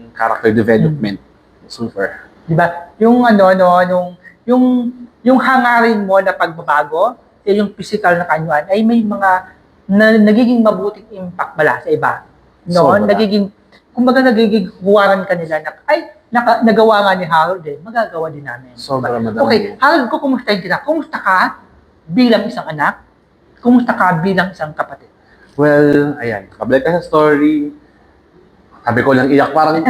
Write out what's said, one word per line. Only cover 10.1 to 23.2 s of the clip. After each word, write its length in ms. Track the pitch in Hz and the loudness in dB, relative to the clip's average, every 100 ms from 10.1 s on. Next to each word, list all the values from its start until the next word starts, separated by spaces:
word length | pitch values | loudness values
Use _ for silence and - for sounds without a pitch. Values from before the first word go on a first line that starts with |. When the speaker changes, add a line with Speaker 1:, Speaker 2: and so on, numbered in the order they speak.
| 220 | 6
Speaker 2:
nagiging 420 | 214 214 240 240 | 4 4 2 2
mabuting 480 | 214 185 202 - - | 2 0 -4 -8 -18
impact 420 | 196 180 170 147 - | -16 -14 -10 -10 -2
pala 240 | 151 120 | -2 -2
sa 100 | 175 | -2
iba. 340 | 151 135 - - _ _ _ - | -2 -2 -4 -12 _ _ _ -4
No? 240 | 175 165 | 0 2
Speaker 1:
Sobra. 140 | 202 208 | 2 2
Speaker 2:
Nagiging, 380 | 202 214 208 196 - _ _ _ - | 0 0 0 -2 -8 _ _ _ -2
kumbaga 240 | 254 262 | 0 2
nagiging 480 | 254 220 226 220 185 - | 2 2 2 0 -2 -6
huwaran 420 | 185 208 196 196 | 2 2 4 0
ka 140 | 185 175 | -2 -6
nila 240 | 160 156 | -4 -6
na, 100 | 156 - - | -8 -14 -2
"Ay, 240 | 320 - - _ | -2 -2 -18 _
naka-, 380 | 233 240 233 226 | -2 0 2 2
nagawa 400 | 208 220 208 202 | 4 4 4 2
nga 80 | 185 | -2
ni 80 | |
Harold 400 | 175 165 165 185 | 0 0 0 -4
eh, 140 | 151 143 | -8 -14
magagawa 480 | 185 233 220 165 160 | -8 -6 -6 -6 -8
din 160 | 147 | -10
namin." 300 | 139 123 - - | -14 -16 -18 -20
Speaker 1:
Sobra, 380 | - 135 123 | -6 -6 -4
Speaker 2:
Diba? 160 | 120 113 | -4 -4
Speaker 1:
Madam 160 | 107 - | -2 0
Speaker 2:
Okay, 140 | 220 | 0
Speaker 1:
Lou. 160 | - - | -2 -2
Speaker 2:
Harold, 260 | 285 320 233 | 0 2 0
ko 60 | 311 | -4
kumustahin 400 | 285 254 - 202 | -4 -4 -2 -6
kita. 220 | 170 170 | -4 -6
Kumusta 320 | - 320 269 - | -4 -6 -6 -6
ka 460 | 202 185 240 - - _ _ _ - | -2 0 0 -4 -20 _ _ _ -6
bilang 340 | 180 247 214 - | 0 2 2 0
isang 160 | - 156 | -8 -12
anak? 400 | 151 156 208 _ _ | -4 -4 -4 _ _